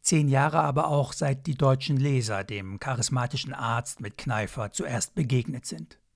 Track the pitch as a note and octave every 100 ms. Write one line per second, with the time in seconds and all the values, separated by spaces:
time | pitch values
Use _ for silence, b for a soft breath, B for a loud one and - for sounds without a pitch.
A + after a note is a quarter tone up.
0 | - D#3+ D3 C3+ D3 D#3 D3+ C#3+ D#3 C#3+
1 | C3+ - C#3+ C3+ - C3 C#3 C3+ - C#3
2 | C#3+ C3 A2 G2+ G2 G2+ G2 G2+ C#3+ A#2+
3 | A#2 C3 B2 C3+ - C3 A#2 A#2 - -
4 | G#2+ - - G#2+ G2+ - G#2 - - A#2+
5 | - - C3 B2+ A#2 B2+ - D#3+ D#3+ -
6 | _